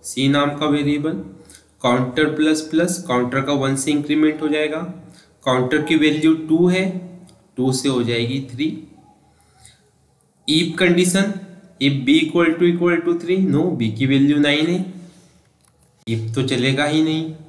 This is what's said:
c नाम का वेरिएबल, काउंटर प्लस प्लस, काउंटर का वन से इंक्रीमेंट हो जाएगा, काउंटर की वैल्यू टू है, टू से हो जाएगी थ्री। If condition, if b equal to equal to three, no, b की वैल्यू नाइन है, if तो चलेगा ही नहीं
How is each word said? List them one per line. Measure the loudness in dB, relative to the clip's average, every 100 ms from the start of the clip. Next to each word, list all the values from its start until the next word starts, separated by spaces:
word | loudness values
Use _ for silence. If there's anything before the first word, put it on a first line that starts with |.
c | -10 -2 0
नाम | 2 0 -2
का | -2
वेरिएबल, | 0 0 0 -2 -6 -10 -18 -20 -20 _ _
काउंटर | 0 0 0 0 0 2
प्लस | 0 0 0
प्लस, | 0 0 -2 -2
काउंटर | -2 0 -2
का | -2
वन | 0 0 -2
से | 0
इंक्रीमेंट | -2 0 2 2 0
हो | -2
जाएगा, | 0 -2 -4 -8 -12 -18 -20 _ _
काउंटर | -2 0 2 0
की | 2 2
वैल्यू | 2 2 2 2 2
टू | 2 4
है, | 2 -2 -4 -10 -18 -20 -20 _ -4
टू | -2
से | 0 0
हो | 0
जाएगी | 0 0 -2 -4 -8
थ्री। | -4 -4 -4 -14 -20 -20 _ _ _ _ _ -20 _ _ _ _ _ _ _ -2
If | 0 0 2
condition, | 2 4 2 2 0 -4 -12 -20 -20 -2
if | -2 0
b | 2 2
equal | 2 2 2
to | 2 2
equal | 2 2 0
to | 0 -2
three, | 0 0 2
no, | 2 0 0
b | -2 0
की | 0
वैल्यू | 4 4 4
नाइन | 2 2 0
है, | -2 -4 -10 -20 -20 -20 _ _ _ _ _ _ _ -6
if | -6 -4
तो | -4 -2
चलेगा | 0 0 0 0
ही | 0
नहीं | 0 0 -4 -10